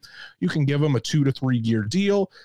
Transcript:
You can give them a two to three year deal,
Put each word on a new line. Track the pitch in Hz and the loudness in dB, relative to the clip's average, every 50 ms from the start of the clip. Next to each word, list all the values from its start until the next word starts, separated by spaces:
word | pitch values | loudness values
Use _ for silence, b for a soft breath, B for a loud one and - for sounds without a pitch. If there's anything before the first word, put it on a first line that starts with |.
| B B B B B B B B | B B B B B B B B
You | - 180 | -4 -2
can | - 165 143 | 0 0 0
give | 135 143 143 | 0 2 2
them | 147 156 139 | 2 2 2
a | 117 | 0
two | - - - 156 143 | -2 0 0 2 2
to | 139 | 2
three | 131 - - 131 127 120 | 0 -2 -2 0 0 0
year | 113 113 113 110 107 | 0 0 0 0 0
deal, | 107 131 185 202 202 202 202 190 - B B B | 0 -2 0 0 2 2 2 0 -2 B B B